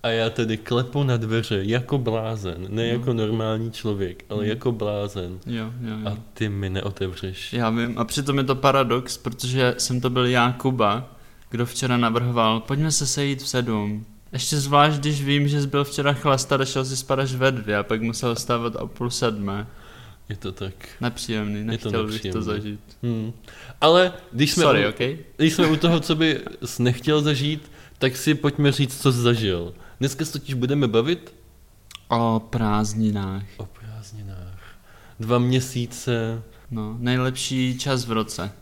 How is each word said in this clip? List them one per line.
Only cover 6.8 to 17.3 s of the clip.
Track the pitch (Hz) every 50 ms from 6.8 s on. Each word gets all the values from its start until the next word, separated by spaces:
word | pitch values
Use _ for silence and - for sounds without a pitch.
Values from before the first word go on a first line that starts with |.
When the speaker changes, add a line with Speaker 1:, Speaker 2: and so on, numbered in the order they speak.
| - 101 95 - 95 92 87 - - 92 95 - - -
Speaker 2:
Já | - 120 117 110
vím, | 113 117 117 120 117 -
a | 117
přitom | 113 - 147 139 139 135 139
je | 135
to | 127 135
paradox, | 131 - 139 135 139 135 117 113 127 127 - -
protože | - - 123 117 - - 127 127 131 127 123 120 -
jsem | - - 127 123
to | 123 127
byl | 123 127 123
já, | 123 127 123 117 123
Kuba, | 123 123 - 135 131 120 110 101 101 120 127 - - - - - - - - -
kdo | - 117 120
včera | 120 - - 139 127 123
navrhoval, | 120 120 117 113 120 120 123 120 120 113 110 110 113
"Pojďme | 110 - 139 139 156 160
se | 147 - 147
sejít | 131 - 147 143 139 139 131
v | 135 -
sedm." | - 127 120 120 113 104 104 104 107 107 110 - - - - -
Ještě | - 131 - - 160
zvlášť, | 147 135 139 143 143 147 151 151 143
když | 139 151 151 143
vím, | 139 139 143 143 143 143
že | 143 147
jsi | 143
byl | 139 143 143 143
včera | 139 - - 139 143
chlastat | 143 - - 151 135 127 131 - 143 131
a | 135
šel | 131 - 135 131
si | 131 135
spát | 123 - - 139 131
až | 139 131